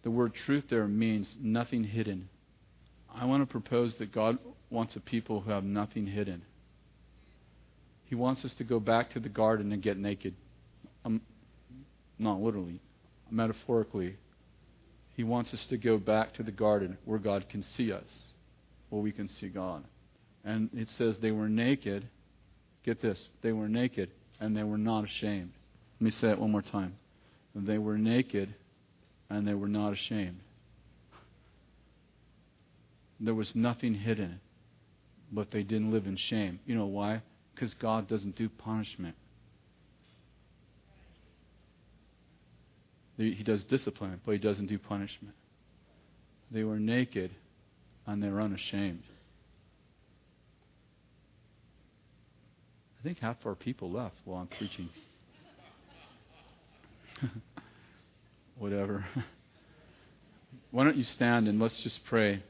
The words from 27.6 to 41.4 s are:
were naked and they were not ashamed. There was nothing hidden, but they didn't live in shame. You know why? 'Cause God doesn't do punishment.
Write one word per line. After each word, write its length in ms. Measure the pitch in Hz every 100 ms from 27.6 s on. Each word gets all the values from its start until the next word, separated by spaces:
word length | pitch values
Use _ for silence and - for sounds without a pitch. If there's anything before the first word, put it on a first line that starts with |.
| 98 107
were 200 | 107 107
naked 560 | 110 117 127 101 98 110 - _ _ _ _ _ _
and 180 | 104 104
they 80 |
were 140 | 101 101
not 240 | 104 104
ashamed. 480 | 101 - 107 92 90 - - - - - - - - - - - - _ _ _ _ _ _ _ _ _ _ _ _ _ _ _ -
There 140 | 113
was 200 | 110 104
nothing 400 | 117 120 120 123
hidden, 460 | 107 107 107 92 90 - - - - _ _ _ - -
but 220 | 104 101
they 100 | 110
didn't 300 | 98 110 110
live 160 | 110 98
in 80 | 95
shame. 420 | - 110 98 87 -
You 80 |
know 120 | 117 101
why? 360 | 98 101 110 - _ _
'Cause 200 | - 120
God 340 | - 117 110 98
doesn't 280 | 110 101 -
do 120 | 113
punishment. 640 | - 110 110 104 - 87 - - - - - _ _ _ _ _ - _ _ - - - - _ - - - - -